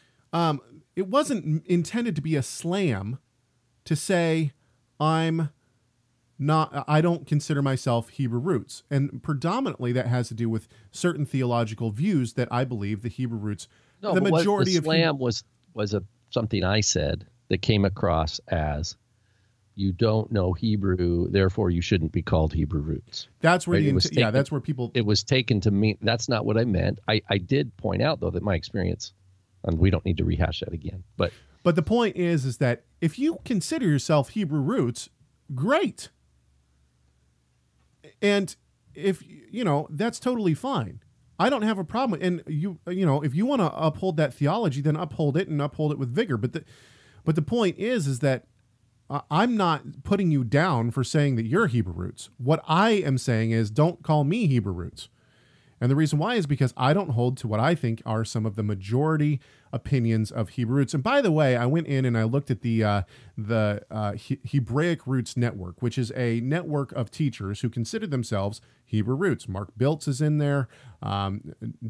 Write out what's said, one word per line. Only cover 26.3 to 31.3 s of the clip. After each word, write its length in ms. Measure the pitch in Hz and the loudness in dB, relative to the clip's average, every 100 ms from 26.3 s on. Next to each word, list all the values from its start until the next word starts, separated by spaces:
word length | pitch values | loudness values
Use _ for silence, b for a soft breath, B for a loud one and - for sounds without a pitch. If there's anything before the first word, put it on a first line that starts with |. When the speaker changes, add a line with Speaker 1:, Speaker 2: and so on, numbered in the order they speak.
| 113 107 | -2 0
Speaker 2:
what 120 | 110 | 0
I 80 | 123 | 2
meant. 340 | 92 92 101 - | 0 0 -2 -2
I, 140 | 107 - | -2 0
I 100 | 101 | -2
did 360 | 90 135 131 - | 0 -2 -2 -4
point 260 | 98 92 | -4 0
out, 160 | 143 143 | -2 -2
though, 100 | 90 | -4
that 140 | 87 | -2
my 100 | 101 85 | -2 -2
experience, 580 | - 101 87 87 - - _ _ _ _ | -2 -4 -4 -4 -10 -18 _ _ _ _
and 160 | - 80 | -4 2
we 100 | 95 | 2
don't 160 | 87 95 | 2 0
need 120 | 85 | -2
to 60 | - | 0
rehash 340 | 76 85 - | 0 -2 -2
that 120 | - | -8
again, 300 | 82 - 92 - - | -8 -10 -12 -12 -4
but 160 | 90 | -4